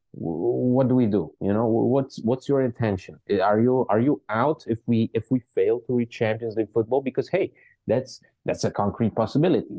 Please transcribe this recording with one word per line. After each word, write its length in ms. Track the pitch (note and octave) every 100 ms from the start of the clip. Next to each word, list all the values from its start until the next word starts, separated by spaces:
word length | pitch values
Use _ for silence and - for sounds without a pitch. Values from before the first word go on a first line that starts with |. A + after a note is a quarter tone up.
| _
w-, 640 | - E2 D#2+ A#2 B2+ B2+ B2+
what 120 | B2+
do 60 | B2+
we 120 | A2
do? 260 | G2 D#2 -
You 120 | F#2+
know, 100 | G#2+
w-, 220 | A#2 A2+ A2+
what's, 360 | C3+ C3+ -
what's 260 | A2 C3 -
your 140 | C#3
intention? 580 | B2+ - A2 F#2+ - - - G2
Are 180 | G2+ G#2+
you, 280 | B2 B2+ -
are 100 | G#2+
you 220 | C3+ C#3+ -
out 340 | A2 C#3 D#3 -
if 100 | A2+ -
we, 240 | A2+ A2+ A2+
if 160 | -
we 80 | B2+ _ -
fail 240 | G2+ B2 -
to 80 | B2
reach 160 | A#2
Champions 440 | - A2 A2 A#2 G#2+
League 160 | G#2
football?" 300 | A#2 A2 C3+
Because, 260 | C3+ C3+ -
hey, 240 | F#3 E3 _ _ _ -
that's, 340 | A#2+ - - _ _ -
that's 180 | F2 G#2
a 40 |
concrete 460 | - G2+ - A2 -
possibility, 520 | A2 C3+ F3+ A#2+ -